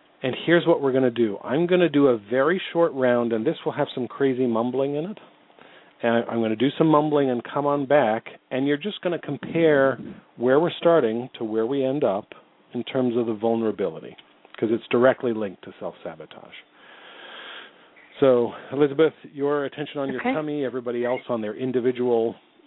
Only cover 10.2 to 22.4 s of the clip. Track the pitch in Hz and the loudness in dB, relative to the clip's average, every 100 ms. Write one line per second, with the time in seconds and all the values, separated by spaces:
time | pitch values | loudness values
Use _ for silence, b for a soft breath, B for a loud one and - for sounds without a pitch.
10.2 | B - 123 135 165 - 170 165 117 117 | B -4 2 4 2 2 4 4 4 0
11.2 | 127 - 113 110 113 139 131 147 123 95 | -6 -8 -4 -2 0 0 0 0 0 0
12.2 | - - _ _ _ 120 - 131 127 117 | -6 -16 _ _ _ -10 -4 -2 0 0
13.2 | 117 107 113 113 113 98 92 80 60 57 | -2 -2 0 0 0 -2 -4 -6 -14 -20
14.2 | _ _ _ - 113 113 - 123 127 120 | _ _ _ -4 -2 -2 0 2 4 2
15.2 | 123 110 104 87 98 - 92 - 87 80 | -2 -4 -6 -10 -18 -14 -12 -12 -14 -14
16.2 | 76 - - - - B B B B B | -18 -20 -20 -20 -20 B B B B B
17.2 | B B B B B B B _ - - | B B B B B B B _ -20 2
18.2 | 135 123 113 - - 131 147 139 156 - | 4 4 2 -4 -10 0 2 4 2 0
19.2 | - 147 143 147 139 - 143 147 135 127 | -12 -6 -2 -2 -4 -6 -10 -6 -6 -4
20.2 | 240 156 151 147 127 127 120 120 120 127 | -4 -4 -4 -4 -4 -4 -6 -4 -2 -4
21.2 | - 117 107 107 131 127 120 123 123 117 | -4 -4 -4 -6 -4 0 0 0 0 2
22.2 | 113 98 | 0 -4